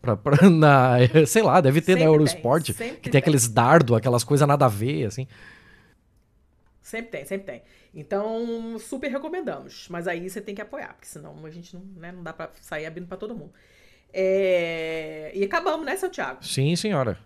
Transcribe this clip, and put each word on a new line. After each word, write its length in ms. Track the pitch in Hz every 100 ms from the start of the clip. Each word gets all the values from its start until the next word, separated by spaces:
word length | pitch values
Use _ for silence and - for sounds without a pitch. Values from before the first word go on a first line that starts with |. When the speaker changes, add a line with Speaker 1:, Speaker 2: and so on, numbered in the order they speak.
Speaker 1:
Pra, 140 | - 104
pra, 220 | - 147
<laughs> 80 | 190
na, 440 | 160 151 139 127 123 123 156 151
sei 160 | 220
lá, 180 | 196 156
deve 220 | 139 147
ter 120 | 175 185
na 20 |
Speaker 2:
Sempre 60 | 160
tem, 80 |
Speaker 1:
Eurosport, 540 | 156 151 - 117 151 151
Speaker 2:
sempre 240 | - 233 302
Speaker 1:
que 40 |
tem 80 | 240
Speaker 2:
tem. 80 | 143
Speaker 1:
aqueles 300 | 160 147 117
dardo, 460 | 110 120 165 127 113
aquelas 280 | 123 120
coisas 240 | - 143 143
nada 160 | 143 131
a 40 |
ver, 360 | 101 117 151 113
assim. 200 | - 131 - - - _ _ _ _ _ _ _ _ _ _ _ _
Speaker 2:
Sempre 300 | - 226 233
tem, 140 | 156 139
sempre 200 | 196 196
tem. 100 | 120 _ _ _
Então, 840 | 156 147 196 214 226 233 233 226 226
super 300 | - 269 294
recomendamos. 760 | 269 311 359 277 143 - - -
Mas 180 | 175 170
aí 220 | 170 185
você 100 | 208
tem 160 | 202 170
que 60 |
apoiar, 320 | 214 285 -
porque 140 | - -
senão 380 | 156 151 147 156
a 40 |
gente 260 | 165 170 180
não, 80 | 196 185
né, 140 | 170
não 100 | 180
dá 80 | 165
pra 180 | 160 160 -
sair 240 | - 156 160
abrindo 220 | 165 175
pra 100 | 185
todo 180 | 214 226
mundo. 160 | 147 _ _ _ _ _ _
É... 1160 | 185 190 190 190 180 170 165 160 160 156 156 156 190
e 80 |
acabamos, 420 | - 339 339 320 294
né, 120 | 370
seu 120 | 370
Thiago? 360 | 330 139 135 -
Speaker 1:
Sim, 300 | - 139 170
senhora. 420 | 214 170 123 90